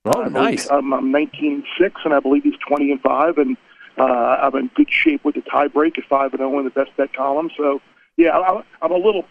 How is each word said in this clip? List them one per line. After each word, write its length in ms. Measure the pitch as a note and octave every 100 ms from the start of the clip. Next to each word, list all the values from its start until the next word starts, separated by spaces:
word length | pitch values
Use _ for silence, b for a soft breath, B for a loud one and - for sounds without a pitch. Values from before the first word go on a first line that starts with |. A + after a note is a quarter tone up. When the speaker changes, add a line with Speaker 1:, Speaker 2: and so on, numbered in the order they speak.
Speaker 1:
Oh, 60 | G#2+
Speaker 2:
I 180 | F3 A3
believe 40 |
Speaker 1:
nice. 380 | D3+ A3 - -
Speaker 2:
I'm, 220 | C#3+ C3+
I'm 180 | C3 C3
nineteen 440 | C#3 D3+ - D3+
and 100 | C#3+ C#3 -
six, 240 | F3+ -
and 80 | D#3+
I 80 | C#3+
believe 220 | C3 C#3+
he's 100 | D3 - -
twenty 220 | C#3+ C#3
and 100 | C3+
five, 380 | C3+ C3 D#3 E3
and, 180 | C3+ C3 B B B -
uh, 60 | C3 B2 A#2+ C3
I'm 120 | C#3 C3+
in 140 | B3+
good 160 | - -
shape 320 | - - C#3+
with 100 | D3+ C#3
the 40 |
tie 260 | - C3 C#3+
break 280 | D3 D#3+ -
at 80 |
five 300 | - C#3 C3+
and 80 | C3
oh 160 | C3+ C#3+
in 60 |
the 60 | C3+
best 240 | C3+ C3+ -
bet 160 | C3+
column. 360 | - C3+ C#3+ E3 -
So, 240 | D3 C#3 _ b b -
yeah, 180 | E3 D#3+
I, 240 | F3+ F#3+ - -
I'm 100 | D#3+
a 40 | F3+
little 260 | G#3 G3 -